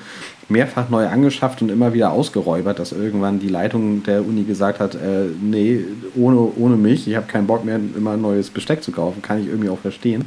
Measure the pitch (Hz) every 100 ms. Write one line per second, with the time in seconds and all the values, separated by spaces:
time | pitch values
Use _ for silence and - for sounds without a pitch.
0 | - - - - - 110 131 - 123 113
1 | 104 110 139 135 131 - 113 107 120 117
2 | 101 85 160 101 87 87 95 98 87 90
3 | 107 104 98 98 98 87 104 113 107 104
4 | 104 101 101 110 101 95 101 101 98 85
5 | 92 95 95 82 104 107 107 120 90 107
6 | 120 127 123 123 113 - 120 113 104 131
7 | - 110 107 110 104 113 110 110 104 -
8 | 107 107 107 101 98 - - 156 - 87
9 | 85 101 - 107 98 107 104 92 98 -
10 | 120 127